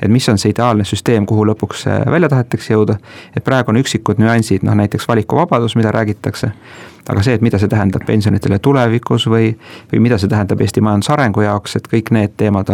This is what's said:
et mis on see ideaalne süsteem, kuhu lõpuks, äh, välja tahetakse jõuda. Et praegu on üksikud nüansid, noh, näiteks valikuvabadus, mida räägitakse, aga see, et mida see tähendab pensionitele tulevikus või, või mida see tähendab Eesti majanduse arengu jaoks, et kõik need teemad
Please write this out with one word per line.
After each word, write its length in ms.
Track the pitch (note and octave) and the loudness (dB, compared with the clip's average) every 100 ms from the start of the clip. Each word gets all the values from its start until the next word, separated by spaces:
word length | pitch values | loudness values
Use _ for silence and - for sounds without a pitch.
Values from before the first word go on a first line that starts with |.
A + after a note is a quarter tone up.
et 80 | G2 | 0
mis 180 | A#2+ B2+ | 2 2
on 100 | G2+ | 0
see 120 | G#2+ | 0
ideaalne 340 | G#2 A#2+ G#2+ | 0 0 0
süsteem, 420 | F#2+ G#2+ - A2+ G2+ | -2 -2 0 0 2
kuhu 200 | G#2+ G#2+ | 2 2
lõpuks, 400 | G#2+ G2 - - | 0 -4 -6 -4
äh, 160 | G2+ A#2+ | -2 0
välja 180 | E3 D#3 | 0 2
tahetakse 460 | C3 A#2+ - - | 0 0 -6 0
jõuda. 240 | A2 G#2 G#2 - - - - | 0 2 -2 -6 -20 -10 -6
Et 80 | |
praegu 260 | - C3 A#2 | -2 0 2
on 80 | A2 | 0
üksikud 400 | C3+ - - G#2 | 0 -2 -2 2
nüansid, 480 | A2 A#2 A2 F#2+ G#2 | 2 2 0 0 2
noh, 80 | |
näiteks 320 | G#2 G#2 G#2+ - | 0 0 -2 -2
valikuvabadus, 680 | A2+ G#2 C#3 F3 B2 A#2 A#2+ | -2 0 0 0 0 0 0
mida 160 | A2 | 0
räägitakse, 560 | G#2+ G#2+ G#2 A2 - A2+ - - - - - - | 0 -2 -4 -6 -4 -6 -8 -18 -20 -20 -18 -4
aga 140 | G#2 | 0
see, 160 | A2+ A2+ | 0 2
et 40 | |
mida 140 | A2+ G2 | 2 2
see 120 | G2+ | 0
tähendab 320 | G#2+ G2+ - | 2 0 -2
pensionitele 540 | - A2 G2+ G2 - G2+ | 0 0 2 0 0 0
tulevikus 720 | C3+ C#3 A#2 A#2 - A#2 A2+ | 2 2 2 0 0 -2 2
või, 240 | A2+ A2 A2+ - - - | 2 0 -2 -12 -20 -4
või 100 | A2+ | 0
mida 140 | A#2 A2 | 2 2
see 100 | G2 | 0
tähendab 320 | G#2+ F#2+ G#2 | 0 0 0
Eesti 220 | G#2 G2 | 0 0
majanduse 320 | G#2+ G2+ A#2+ | 0 0 0
arengu 320 | D3 B2 G#2 G#2 | 0 0 0 0
jaoks, 320 | G2+ - - | -2 -4 -6
et 80 | - | -2
kõik 220 | A#2 - | -4 0
need 220 | A2 G2+ - | 0 0 0
teemad 320 | G#2+ G2+ G2 | 0 0 0